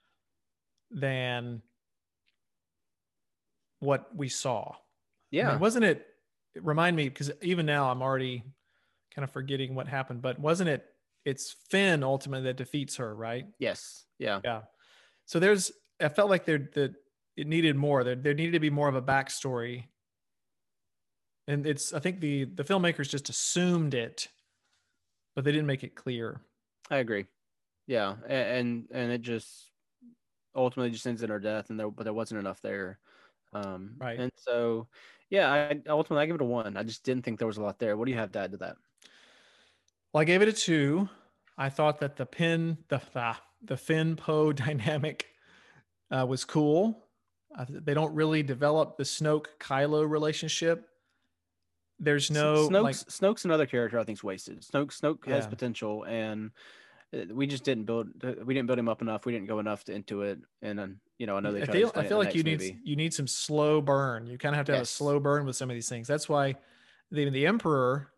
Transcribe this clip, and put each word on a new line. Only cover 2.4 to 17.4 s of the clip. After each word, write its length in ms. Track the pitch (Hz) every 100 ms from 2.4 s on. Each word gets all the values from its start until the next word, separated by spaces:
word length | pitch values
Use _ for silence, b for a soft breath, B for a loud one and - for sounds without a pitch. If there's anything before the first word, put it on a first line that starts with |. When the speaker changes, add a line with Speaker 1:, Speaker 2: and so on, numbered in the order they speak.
| _ _ _ _ _ _ _ _ _ _ _ _ _ _
Speaker 1:
what 340 | 139 135 -
we 140 | 202 131
saw. 420 | - 139 110 -
I 0 |
mean, 60 | - _ _ _ _ _
Speaker 2:
Yeah. 260 | 147 151 135
Speaker 1:
wasn't 280 | 202 240
it, 220 | 208 151 - _ _ _ _ -
remind 400 | 165 151 175 165
me, 140 | 139
'cause 200 | 135 143 -
even 240 | 180 180 151
now 240 | 147 135
I'm 120 | 127
already 420 | 131 131 131 123 123 - _ _ _ _ _
kind 140 | -
of 60 | 139
forgetting 440 | 135 135 139 131
what 140 | 131 135
happened, 340 | 135 131 120
but 160 | 127 123
wasn't 320 | 147 170 175
it, 240 | 135 - _ _ _
it's 260 | 143 135 -
Finn 500 | - - 190 196 160
ultimately 420 | 135 135 139 131
that 120 | 131 131
defeats 400 | 131 147 135 -
her, 180 | 117
right? 320 | 107 113 120 202 -
Speaker 2:
Yes. 480 | 123 87 - - - -
Yeah. 220 | 123 98
Speaker 1:
Yeah. 180 | 120 110 110 b b b b b -
So 120 | 170
there's, 340 | 190 208 - - _ -
I 80 | 156
felt 220 | 147 208
like 140 | 185
there, 140 | - 151 139
that 200 | 151 135 - _ _ _
it 100 | -